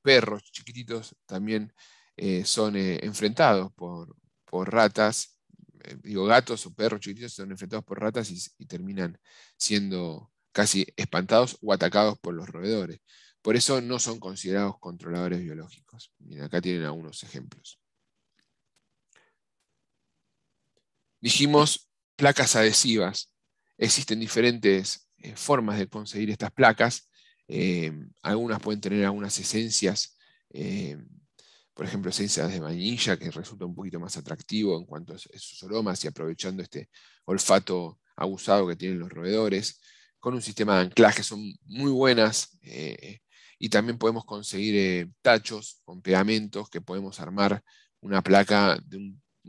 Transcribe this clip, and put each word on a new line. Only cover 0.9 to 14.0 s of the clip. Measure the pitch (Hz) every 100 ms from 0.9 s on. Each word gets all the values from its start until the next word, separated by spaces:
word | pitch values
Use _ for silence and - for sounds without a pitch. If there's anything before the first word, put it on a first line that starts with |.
| 113 110 - _
también, | 95 104 110 107 _ - _ _ -
eh, | 98 90 101
son, | - 107 101
eh, | 95 87
enfrentados | 107 101 107 117 151 98 95
por, | - 87 87 85 - _ _ _
por | 87 92
ratas. | 113 107 104 107 110 - _ _ _ - _
Eh, | - 65
digo, | 69 101 98
gatos | 123 123 113 92
o |
perros | 98 110 104
chiquititos | 101 101 120
son | - 98
enfrentados | 92 95 110
por | - 98
ratas | 107 117 107
y, | 90 - _
y | 80
terminan | 87 95 98 87 85 _ _ _ -
siendo | - 104 98 90 87 78 - _ _
casi | - 104 98 - -
espantados | - 85 92 113 123 -
o | 107
atacados | 95 85 104 107 104
por | 87
los | 85 92
roedores. | 82 95 110 87 82 _ _ _ _
Por | 107 117
eso | 127 135
no | 120
son | 123